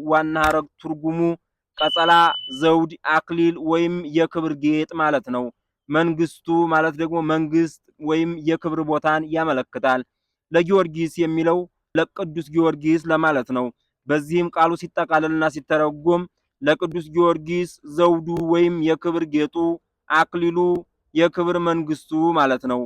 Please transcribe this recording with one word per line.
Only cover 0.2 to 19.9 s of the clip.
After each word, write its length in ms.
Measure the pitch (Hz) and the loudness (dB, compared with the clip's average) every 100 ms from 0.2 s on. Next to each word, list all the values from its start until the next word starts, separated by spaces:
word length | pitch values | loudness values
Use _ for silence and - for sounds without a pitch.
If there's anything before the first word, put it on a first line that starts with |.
| 156 160 | 2 0
ሐረግ 260 | 156 156 151 _ | 0 0 -4 _
ትርጉሙ 420 | 160 151 156 165 170 170 _ _ _ - | -10 -6 -4 -2 -2 -2 _ _ _ -4
ቀጸላ 340 | 156 170 165 170 170 - - | -2 2 4 6 4 0 -8
ዘውድ፣ 380 | 131 160 165 160 165 - | -2 2 2 0 -4 -2
አክሊል 480 | 160 - 170 170 170 | -2 0 0 0 0
ወይም 320 | 160 165 170 175 156 | -2 0 0 -2 -2
የክብር 400 | 156 160 170 160 143 | 0 0 -2 -6 -2
ጌጥ 320 | 147 156 156 | 0 0 -2
ማለት 320 | 170 151 143 123 | -2 0 0 -2
ነው። 160 | 123 123 - _ _ - | -6 -6 -10 _ _ -4
መንግስቱ 580 | 151 170 160 165 - - 170 170 | 0 0 0 -2 -4 -2 0 2
ማለት 280 | 160 160 147 | 2 0 -2
ደግሞ 220 | 160 165 | -4 -2
መንግስት 520 | 156 160 156 160 165 - _ _ | -2 -2 0 0 0 -4 _ _
ወይም 300 | 151 160 165 170 | -2 -2 -2 -2
የክብር 360 | 151 160 170 160 | -2 -2 -2 -4
ቦታን 380 | 151 151 156 156 156 | -2 -2 0 0 -2
ያመለክታል። 720 | 160 160 131 123 - 131 127 123 _ _ _ _ | -2 -2 -2 -4 -4 0 0 -4 _ _ _ _
ለጊዮርጊስ 640 | 165 175 196 175 156 165 - | 0 4 2 2 -2 -4 -2
የሚለው 420 | 165 160 165 175 180 _ _ | 0 2 2 2 -2 _ _
ለቅዱስ 520 | 160 160 - 180 156 147 | -2 -2 -4 -8 -8 -4
ጊዮርጊስ 520 | 160 165 151 151 165 | 2 2 2 0 0
ለማለት 440 | 165 160 160 139 120 | 0 0 2 0 -2
ነው። 160 | 127 123 - _ _ - | -4 -4 -8 _ _ -4
በዚህም 400 | 151 147 175 175 | -2 0 -2 0
ቃሉ 220 | 170 165 170 | 2 2 0
ሲጠቃለልና 680 | 170 - 156 160 160 160 156 | -4 -6 0 0 0 0 -2
ሲተረጎም 760 | 151 - 156 151 147 156 175 180 _ _ _ | -4 -2 0 0 0 0 0 -2 _ _ _
ለቅዱስ 440 | 143 - 175 170 156 | 0 0 -2 -6 -4
ጊዮርጊስ 600 | 160 170 160 156 175 175 - - | 2 2 2 -2 -4 -4 -10 -8
ዘውዱ 380 | 147 175 165 160 170 165 | 2 2 2 -2 -4 0
ወይም 280 | 170 175 175 | 2 2 2
የክብር 420 | 156 160 175 165 160 | 0 0 -2 -4 -2
ጌጡ፣ 300 | 147 147 170 170 - _ | -2 -2 0 -2 -2 _